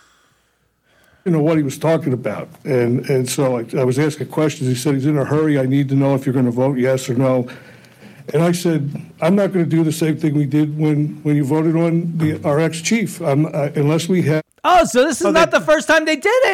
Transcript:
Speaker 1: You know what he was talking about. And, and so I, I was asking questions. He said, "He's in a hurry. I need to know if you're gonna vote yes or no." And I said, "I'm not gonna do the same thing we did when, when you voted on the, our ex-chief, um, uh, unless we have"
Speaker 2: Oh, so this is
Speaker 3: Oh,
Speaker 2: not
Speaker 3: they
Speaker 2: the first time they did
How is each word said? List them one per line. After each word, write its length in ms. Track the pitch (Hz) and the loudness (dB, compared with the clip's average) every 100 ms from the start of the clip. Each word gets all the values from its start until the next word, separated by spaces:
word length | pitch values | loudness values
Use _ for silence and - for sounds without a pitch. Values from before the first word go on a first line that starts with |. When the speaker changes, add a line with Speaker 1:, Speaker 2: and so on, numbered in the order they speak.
| _ _ _ _ _ _ _ _ _ _ _ _ 190 | _ _ _ _ _ _ _ _ _ _ _ _ -2
Speaker 1:
You 60 | |
know 100 | 160 | 2
what 160 | 151 160 | 2 2
he 60 | |
was 140 | 139 - | 0 -2
talking 340 | 156 165 160 | 0 0 0
about. 340 | 120 - 82 - - - | -4 -4 -8 -10 -12 -2
And, 420 | 127 120 123 - | 0 2 0 0
and 180 | 135 127 | -2 0
so 280 | - 131 123 | -2 0 -2
I, 60 | 117 160 | -4 -2
I 60 | |
was 160 | 127 127 | 0 0
asking 280 | 151 151 127 | 0 -2 -6
questions. 420 | 160 156 151 127 | -2 -2 -2 -4
He 60 | 127 | -2
said, 180 | 156 135 | -2 0
"He's 100 | 139 | 0
in 120 | 147 | 0
a 60 | 131 | 0
hurry. 320 | 147 156 143 | 0 2 0
I 60 | 131 | 0
need 220 | 139 135 | 0 0
to 60 | 139 | 0
know 200 | 139 135 | 2 0
if 100 | 135 | 0
you're 80 | |
gonna 180 | 127 123 | 0 0
vote 260 | 117 135 127 | 0 0 0
yes 320 | 131 131 135 | 0 0 -2
or 60 | 120 | 0
no." 320 | 131 127 120 - - - - - - - - | 2 0 -2 -10 -20 -20 -20 -20 -20 -20 -4
And 80 | 147 | 0
I 100 | 175 | 0
said, 360 | 175 180 156 139 - - - | 0 0 -2 -2 -8 -12 -4
"I'm 140 | 160 202 | 0 2
not 160 | 196 | 2
gonna 120 | 185 156 | 0 0
do 180 | 165 | 2
the 80 | 160 | 0
same 260 | 147 160 135 | 0 -2 0
thing 160 | 156 147 | 0 0
we 100 | 139 | 0
did 320 | 151 151 151 | 0 0 0
when, 440 | 156 147 151 - | 0 0 -2 -4
when 120 | 151 147 | -2 0
you 60 | 131 | 0
voted 300 | 156 160 165 | 0 2 2
on 400 | 170 170 175 165 | 2 0 -2 -2
the, 240 | 156 156 165 | -2 -2 -2
our 140 | 147 | 0
ex-chief, 640 | 165 160 - 226 185 - | 0 -2 -2 -2 -2 -4
um, 240 | 165 151 151 | -2 0 0
uh, 220 | 156 143 151 | -2 -4 -2
unless 320 | 143 160 170 | 0 0 0
we 120 | 185 | 0
have" 200 | 135 156 - _ 302 | 0 -2 -4 _ 2
Speaker 2:
Oh, 200 | 359 311 | 4 4
so 180 | 240 294 | 2 2
this 140 | 269 | 0
is 40 | 302 | 0
Speaker 3:
Oh, 40 | |
Speaker 2:
not 200 | 311 330 | 2 2
Speaker 3:
they 80 | 311 | 2
Speaker 2:
the 60 | 175 | 2
first 220 | 302 - | 2 2
time 160 | 320 320 | 2 2
they 100 | 311 | 0
did 240 | 403 508 453 | 0 2 2